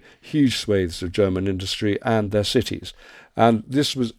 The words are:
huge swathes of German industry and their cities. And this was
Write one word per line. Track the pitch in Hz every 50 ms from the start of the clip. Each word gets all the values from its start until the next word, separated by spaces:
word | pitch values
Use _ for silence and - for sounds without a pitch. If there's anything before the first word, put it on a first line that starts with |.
| - - - _
huge | _ - - 151 139 123 -
swathes | - - 107 101 98 92 85 85 -
of | 95 87
German | - 107 101 95 92 92 95
industry | 98 95 92 95 95 - - 107 104 98 -
and | - 113 113 110 107 98
their | 107 104 101
cities. | - - 123 101 - - - - - - - - - - - - _ _
And | 110 113 117 113 107 107
this | - 127 147 139 - -
was | 131 123 113 -